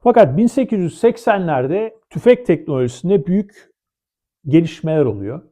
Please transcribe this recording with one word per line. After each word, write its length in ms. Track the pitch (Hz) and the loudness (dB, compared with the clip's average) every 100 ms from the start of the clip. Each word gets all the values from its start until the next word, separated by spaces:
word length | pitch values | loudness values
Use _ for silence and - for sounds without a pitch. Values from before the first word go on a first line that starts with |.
Fakat 360 | 233 240 180 139 | 4 4 4 4
bin 100 | 233 | 0
sekiz 320 | - 247 214 | 0 -2 -2
yüz 200 | 175 - | -4 0
seksenlerde 960 | 233 233 - 208 175 139 131 180 220 _ _ | -2 0 -2 -2 0 -2 -2 -4 -6 _ _
tüfek 360 | - 233 247 247 | -2 2 2 2
teknolojisinde 800 | 160 - 135 123 123 175 196 165 | -2 -2 -4 -4 -4 -2 -2 0
büyük 440 | 190 208 _ _ _ _ _ _ _ _ _ 147 | -2 -4 _ _ _ _ _ _ _ _ _ 0
gelişmeler 580 | 156 170 - 160 156 | 2 2 -6 -4 0
oluyor. 380 | 139 101 98 139 _ | 0 -2 -10 -12 _